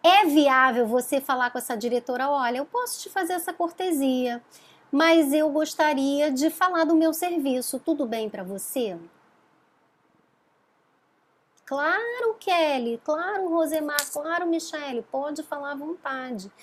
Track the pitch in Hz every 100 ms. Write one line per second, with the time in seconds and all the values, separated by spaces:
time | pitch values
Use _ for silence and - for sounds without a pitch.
0 | 330 392 359 294 277 262 262 240 220 247
1 | 247 277 269 254 247 254 - 226 233 247
2 | 247 247 277 285 240 247 302 480 494 -
3 | - 392 349 359 349 339 339 - 370 294
4 | 269 254 247 240 - - - _ _ 277
5 | 330 330 277 302 311 294 311 - 302 277
6 | 269 285 302 262 320 320 370 339 320 330
7 | 320 311 359 339 269 254 247 254 - 302
8 | 240 226 214 202 185 196 - 262 190 170
9 | 165 _ _ _ _ _ _ _ _ _
10 | _ _ _ _ _ _ _ _ _ _
11 | _ _ _ _ _ _ - 277 302 392
12 | 466 480 453 453 - 349 311 269 233 233
13 | - 302 359 403 370 330 311 311 302 294
14 | - 294 311 339 349 330 320 302 285 240
15 | - 269 294 302 - 294 285 285 302 359
16 | 277 262 254 220 196 -